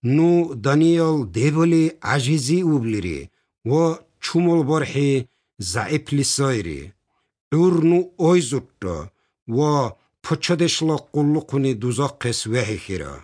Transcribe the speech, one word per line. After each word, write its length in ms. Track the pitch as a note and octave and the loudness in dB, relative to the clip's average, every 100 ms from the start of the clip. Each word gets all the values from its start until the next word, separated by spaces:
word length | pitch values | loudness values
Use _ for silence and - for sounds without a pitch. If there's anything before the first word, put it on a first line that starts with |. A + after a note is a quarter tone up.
Ну, 520 | A#2+ C#3+ E3 F3 E3 | 2 2 4 4 0
Даниэл 680 | C3+ C3+ C#3+ D#3+ E3+ D#3+ D#3 | -2 0 4 4 4 2 0
дебали 720 | A2 F2 C#3+ D3+ E3+ E3 D#3+ - | -2 0 0 2 2 4 2 -2
ажизи 640 | - C#3 B2 D#3 A#2+ F3 | -2 -2 0 0 2 0
ублири, 680 | E3+ D3 A2+ G#2 F2+ D2 C#2+ _ _ _ | 2 0 0 -4 -4 -8 -12 _ _ _
ва 200 | A2+ D3 E3 E3 _ _ | -2 2 2 -2 _ _
чумал 440 | - E3+ F3 E3+ | -4 0 2 2
барҳи 640 | C3+ D#3 A#2+ B2+ C#3+ C3+ A#2+ _ _ _ | 2 0 -2 -2 0 0 -4 _ _ _
заифли 680 | F#2+ F#2+ F#2+ D3+ - C#3+ | -6 -4 -2 -4 -2 -2
сайри. 680 | C3+ - C#3 A#2+ E2+ C#2+ D#2 _ _ _ _ _ _ | -2 0 -2 -2 -4 -10 -14 _ _ _ _ _ _
Урну 600 | D3+ F3+ F3 D#3+ E3+ F3+ - | 2 4 4 4 2 0 0
ойзутта, 920 | E3 F3+ C3 C#3 B2 _ F#2+ E2 E2+ _ _ _ - | 2 2 2 -6 -6 _ -8 -6 -10 _ _ _ -6
ва 480 | A#2 D3+ D3 A#2+ - _ _ | 0 2 2 0 -6 _ _
почадешла 720 | - D#3+ - E3+ E3 - D#3+ D3+ - | -6 -4 -2 0 0 0 -2 -2 -4
қуллуқуни 600 | D3 D3 D3+ D3 C#3 C3+ | 0 2 0 -2 -2 -2
дузақес 680 | A#2 B2 A#2 C#3+ - A#2+ A2+ A2 | -2 -4 -2 -4 -4 -6 -4 -4
веҳихира. 680 | A#2+ G#2 G2+ - F#2 C#2+ C#2 | -4 -2 -6 -6 -8 -8 -14